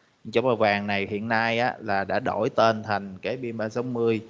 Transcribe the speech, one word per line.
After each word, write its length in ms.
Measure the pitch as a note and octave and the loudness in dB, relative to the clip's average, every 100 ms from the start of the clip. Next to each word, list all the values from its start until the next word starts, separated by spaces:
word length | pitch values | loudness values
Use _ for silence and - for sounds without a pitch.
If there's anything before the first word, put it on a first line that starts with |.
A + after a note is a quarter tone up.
| _ _ | _ _
Những 80 | A2 | -2
chỗ 100 | A#2 | 2
màu 140 | B2+ A2 | 2 4
vàng 300 | G#2+ G2+ G#2 | 4 2 0
này 200 | G2+ G2 | -2 -2
hiện 180 | G#2 A2+ | -4 0
nay 300 | A2+ A2+ A#2 | 0 2 2
á, 180 | B2 - | 0 -2
là 260 | A2 G2 | -2 -2
đã 160 | F#2+ G2 | 0 -2
đổi 300 | - G2+ A#2 | -2 -2 0
tên 320 | - A2+ G#2+ | 4 4 4
thành 360 | G#2 G2+ G2 F#2 | -2 -4 -4 -8
cái 140 | F#2+ C3 | -6 -6
bim 200 | A#2+ A2+ | -6 -6
ba 120 | A2 | -4
sáu 140 | A#2+ | -4
mươi, 380 | B2+ A#2+ A#2 A2+ | -4 0 0 0